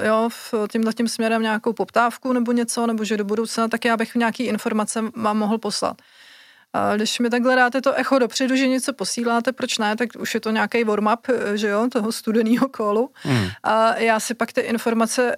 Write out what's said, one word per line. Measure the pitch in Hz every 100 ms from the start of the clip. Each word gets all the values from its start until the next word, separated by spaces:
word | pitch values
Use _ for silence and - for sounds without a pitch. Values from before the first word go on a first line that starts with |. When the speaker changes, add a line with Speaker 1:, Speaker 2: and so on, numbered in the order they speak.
Speaker 1:
eh, | 214
jo, | 220 233
v | - - 214 208
tímhletím | 226 220 220 233
směrem | - 226 226
nějakou | 220 214 233
poptávku | - - 226 233 - 262
nebo | 247 233
něco, | 240 233 240 233
nebo | 220
že | 214 214
do |
budoucna, | 202 214 226 - 226
tak | 247 233
já | 220
bych | 226 240
nějaký | 226 226
informace | 220 214 233 214 208 226 220 233
vám | 214 214
mohl | 208 220
poslat.“ | 208 - - - _ - - - - _ _
A | 202 202 208
když | 226 -
mi | 240
takhle | 247 247 254
dáte | 247 262
to | 262
echo | - 262 269
dopředu, | 233 - 254 262
že | 262
něco | 254 277
posíláte, | 262 190 - 233 233 247
proč | 247 254 -
ne, | 214 220
tak | 233 -
už | 220
je | 220
to | 220
nějaký | 220 208 233
warm-up, | 220 208 214 233 -
eh, | 233 202 208
že | 208
jo, | 202 247
toho | 247 214
studeného | - 226 220 220 233 269
callu. | - 208 208 269 -
Speaker 2:
Hmm. | 147 117 92 107
Speaker 1:
A | - 220 226 -
já | 226 220
si | -
pak | 226 226
ty | 254
informace | - 233 233 226 226 - 240